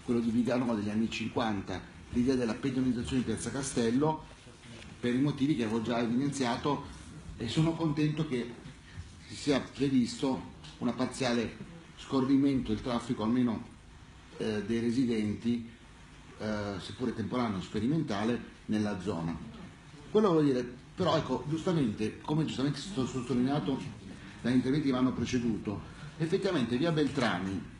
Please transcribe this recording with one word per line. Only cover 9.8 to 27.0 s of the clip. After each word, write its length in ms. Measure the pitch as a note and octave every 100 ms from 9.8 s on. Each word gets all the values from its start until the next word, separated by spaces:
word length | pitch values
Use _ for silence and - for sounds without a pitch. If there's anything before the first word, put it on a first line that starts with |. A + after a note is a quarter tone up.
| C#3 C3 A#2 - C#3 B2+ - - - -
una 140 | A#2+
parziale 640 | A#2 B2+ - B2+ A#2+ G#2+ - - - - -
scorrimento 760 | - C3+ C3 C3+ C#3 C3 A#2
del 100 | G#2+
traffico, 420 | - A#2+ - A#2
almeno, 380 | G#2+ B2 A#2+ G#2 - - - - - - - -
eh, 260 | A2 G#2+
dei 160 | G2 A#2
residenti, 880 | A#2+ A#2 B2 A2+ G#2+ G2+ A#2 A#2+ - - - - - - - -
eh, 380 | G#2+ G#2+ G2+ F#2+
seppure 340 | - - B2
temporaneo, 460 | A2 G#2 B2 A#2+ F#2+
sperimentale, 840 | E2 G#2+ A2+ D#3+ D3 G2+ A2 A#2 - - -
nella 300 | G#2+ G#2 F#2
zona. 340 | F2+ E2+ E2 D#2 - - - - - - -
Quello 220 | G#3+ D#3
vuol 140 | D#3+ D3
dire, 200 | B2 B2 - - -
però, 220 | F3 D#3
ecco, 260 | C#3+ B2+ D3
giustamente, 720 | D#3+ - E3+ B2+ F#2+ G#2+ -
come 240 | - D#3 C#3
giustamente 340 | G#2+ C#3 D3
è 20 |
stato 260 | - A2 B2
sottolineato 680 | C3 A#2+ B2 B2+ D3 - C3 - - - - - -
dagli 120 | A2+
interventi 340 | B2+ B2+ D3 C3+
che 60 |
mi 60 | B2+
hanno 120 | B2+
preceduto, 680 | A#2+ A#2+ B2+ A#2 G2+ G#2+ G2+ - - - -
effettivamente 600 | D#3+ F#3+ G3 F3 A#2 B2
via 160 | E3+
Beltrami 680 | D#3